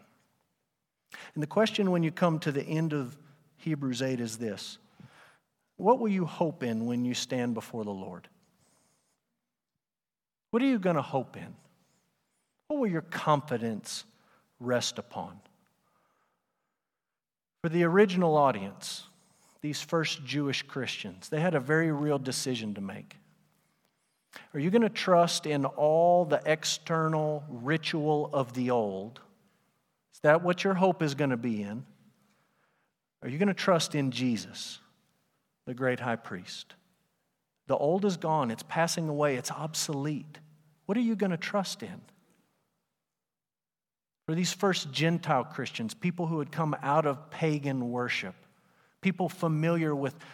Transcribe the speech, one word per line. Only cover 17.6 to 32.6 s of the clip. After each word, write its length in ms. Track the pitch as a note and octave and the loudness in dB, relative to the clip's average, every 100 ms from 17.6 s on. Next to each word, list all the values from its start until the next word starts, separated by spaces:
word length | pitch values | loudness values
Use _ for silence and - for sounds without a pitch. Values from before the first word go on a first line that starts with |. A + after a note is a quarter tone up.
For 80 | E3+ | -2
the 140 | E3 | 2
original 520 | E3+ F#3 G#3+ F3+ F3 D3+ | 4 6 6 6 4 6
audience, 720 | C#3 G#2+ G2 G2 - - - _ _ _ _ _ | 4 2 -4 -10 -12 -12 -14 _ _ _ _ _
these 180 | D3+ C#3 | -8 -6
first 440 | - E3+ D#3 - | -2 -2 0 -4
Jewish 380 | C3 C#3 C#3+ C3 | -4 -2 -2 -2
Christians, 680 | - C#3 A#2+ - G#2 E2+ - | -6 -6 -6 -6 -10 -12 -6
they 100 | D3+ | 0
had 140 | F3+ | 0
a 60 | D#3 | 0
very 300 | B2+ D#3 E3 | 2 2 2
real 280 | D3 D3 C#3 | 0 0 0
decision 560 | C3 A#2+ C3+ A#2+ A2 | -2 -4 -4 -4 -4
to 80 | G2+ | -6
make. 340 | G2 G2+ G2+ - _ _ _ _ _ _ _ _ _ _ _ - - | -8 -10 -16 -20 _ _ _ _ _ _ _ _ _ _ _ -20 -10
Are 80 | D3 | -2
you 100 | F3+ | 4
gonna 200 | A3+ A3 | 4 4
trust 560 | A3 - F3 E3+ - D#3 | 0 6 6 6 2 0
in 180 | D3 | 0
all 600 | C#3 - D3+ D#3+ F3 F3 E3 | 0 2 4 6 6 6 4
the 160 | D3+ | 2
external 1000 | D#3 D#3 - - - E3 D#3+ D#3 D3+ D3+ D3+ | 2 0 0 -4 -2 0 2 2 0 -2 -6
ritual 800 | B2 B2 D#3+ D#3 E3 D3+ D3+ D3 | -6 -2 0 0 -2 2 0 0
of 180 | D3 B2 | -2 -2
the 180 | B2 B2 | -2 2
old? 520 | B2 G#2 F#2+ G#2 B2+ - _ _ _ _ _ _ _ _ | 2 2 -2 -8 -14 -20 _ _ _ _ _ _ _ _
Is 60 | - | 0
that 200 | D3+ D#3 | 6 6
what 220 | F3 F3+ | 4 0
your 100 | G3 | 2
hope 260 | F#3 F#3+ F3 | 4 4 4
is 140 | D#3 | 0
gonna 220 | C#3 C#3+ A#2+ | 0 0 0
be 260 | A#2+ G#2+ | -2 -2
in? 240 | G2+ A2+ C3+ - _ _ _ _ _ _ | -4 -8 -12 -20 _ _ _ _ _ _